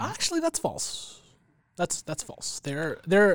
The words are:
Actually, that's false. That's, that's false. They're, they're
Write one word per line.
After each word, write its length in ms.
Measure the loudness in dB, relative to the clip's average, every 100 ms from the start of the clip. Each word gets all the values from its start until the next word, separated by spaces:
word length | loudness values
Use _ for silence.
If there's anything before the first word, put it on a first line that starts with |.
Actually, 400 | -6 -2 -2 0
that's 180 | 0 -2
false. 640 | -4 -4 -8 -8 -12 -18 _ _ _ _ _ -4
That's, 240 | -4 -4
that's 200 | -8 -10
false. 380 | -10 -10 -10 -8
They're, 380 | -6 -4 -4 -4 4
they're 280 | 6 8